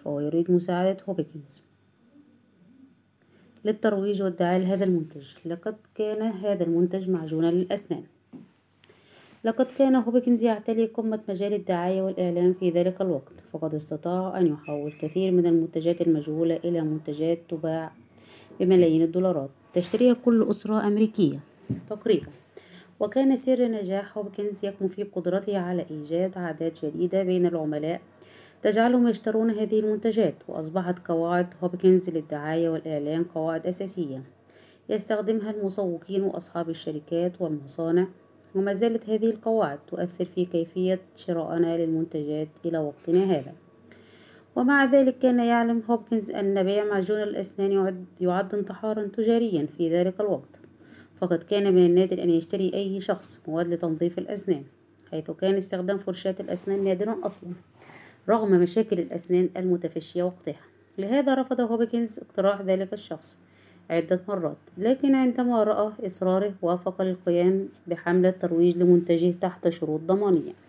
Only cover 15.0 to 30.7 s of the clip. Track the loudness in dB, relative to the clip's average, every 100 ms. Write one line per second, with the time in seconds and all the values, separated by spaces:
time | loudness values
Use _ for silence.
15 | -6 -2 2 4 4 2 0 -2 0 0
16 | 2 2 0 -2 0 0 -2 -2 -2 -4
17 | -6 -4 -2 -2 -4 -6 -4 -4 -6 -14
18 | -20 -20 -20 -20 -14 -2 4 6 6 6
19 | 2 2 0 0 -4 -12 _ -4 -2 4
20 | 4 4 4 4 4 0 -2 -2 0 2
21 | 0 2 0 0 -12 -16 -8 -8 -8 -6
22 | 0 0 -2 -20 _ -20 -20 -20 -16 -6
23 | -4 0 2 2 0 2 2 -2 -2 -4
24 | -4 -8 -8 -6 -6 -4 -6 -4 -6 -4
25 | -8 -4 -2 -2 -2 -4 -2 -4 -6 -10
26 | -4 -2 -2 -4 -8 -4 -6 -4 -8 -2
27 | 0 0 0 2 2 0 -2 -4 -4 -6
28 | -10 -20 -20 -20 -20 -4 0 4 4 4
29 | 2 0 -2 0 0 0 0 0 0 0
30 | 0 2 0 0 -10 -10 -4